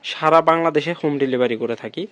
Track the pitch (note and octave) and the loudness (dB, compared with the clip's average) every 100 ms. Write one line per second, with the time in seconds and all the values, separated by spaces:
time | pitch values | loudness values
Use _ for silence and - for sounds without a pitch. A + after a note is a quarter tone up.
0 | - - D#3 D#3+ D#3+ E3 E3 D3+ C#3+ F3 | -12 -2 4 4 4 2 2 0 -2 -4
1 | D#3 C#3+ C3+ B2+ B2 A2+ A#2 A#2 A2+ D3+ | -4 -2 -2 0 0 -2 -4 -6 -8 -10
2 | G3+ | -12